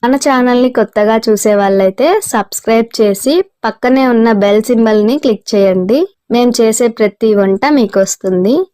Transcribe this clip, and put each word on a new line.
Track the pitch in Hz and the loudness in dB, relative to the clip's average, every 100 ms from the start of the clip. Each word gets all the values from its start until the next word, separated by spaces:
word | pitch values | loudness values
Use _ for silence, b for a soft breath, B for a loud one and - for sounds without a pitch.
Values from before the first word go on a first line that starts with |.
మన | 240 269 | 0 -2
ఛానల్ | 302 262 247 247 | 0 0 2 2
ని | 254 | 0
కొత్తగా | 247 220 - 208 220 | 0 -2 0 0 0
చూసే | 220 214 220 | 0 -2 0
వాళ్ళైతే | 208 196 196 190 190 277 403 | 0 0 2 0 0 0 0
సబ్స్క్రైబ్ | - 226 196 - - 226 226 | -2 -6 -6 -8 -2 0 0
చేసి | - 214 196 - 320 381 _ | -2 -2 0 -2 -2 -2 _
పక్కనే | 226 - 247 262 262 | -8 -4 0 2 2
ఉన్న | 233 226 | 2 2
బెల్ | 220 202 208 | 2 2 0
సింబల్ | 220 240 226 214 208 | 0 0 2 2 0
ని | 277 | 0
క్లిక్ | 285 202 - | -2 -4 -2
చేయండి. | 208 196 185 185 254 381 _ _ | 0 0 0 0 -2 -2 _ _
మేం | 240 240 | 0 0
చేసే | 240 226 220 240 | 2 0 0 -2
ప్రతి | 226 214 - 226 | 0 -4 -2 -2
వంట | 202 196 190 269 | 0 0 0 0
మీకు | 294 214 202 | 0 0 0
వస్తుంది. | 190 - 196 185 185 285 370 | -2 -4 -4 -2 0 0 -2